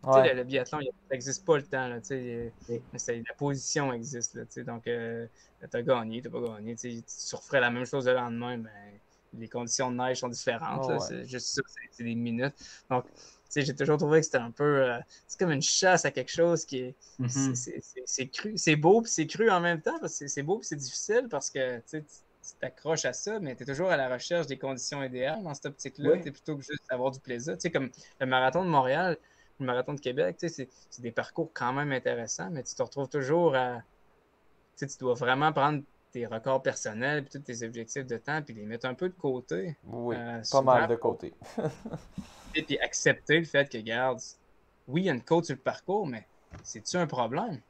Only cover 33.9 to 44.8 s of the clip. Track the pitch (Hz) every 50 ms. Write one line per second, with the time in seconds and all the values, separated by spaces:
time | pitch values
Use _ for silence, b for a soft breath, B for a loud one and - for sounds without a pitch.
33.9 | _ _ _ _ _ _ _ _ _ _ _ _ _ _ _ _ _ - - 139
34.9 | - - 131 127 120 120 131 120 131 135 151 156 151 147 135 147 151 143 139 -
35.9 | _ _ _ _ _ 127 117 107 113 113 113 135 131 131 131 135 127 - - 120
36.9 | 107 107 123 139 147 147 139 143 - 139 143 - 123 113 120 113 120 117 113 -
37.9 | - 139 135 127 120 110 - - 147 156 151 - 117 113 104 107 113 117 - 127
38.9 | 127 - 180 185 180 - - 143 127 127 123 - 160 175 190 180 147 _ _ -
39.9 | 117 120 120 120 117 120 117 117 117 117 113 - - 139 135 131 127 120 117 110
40.9 | 117 113 - 117 95 - - - - - - - - - 196 156 - - - 226
41.9 | - - - - - - - - - - - - - 156 151 - 143 - - -
42.9 | - - - 151 135 - - - 147 165 170 151 - 143 139 139 - 117 107 113
43.9 | 113 120 127 131 123 127 - - - _ _ _ _ _ _ _ _ _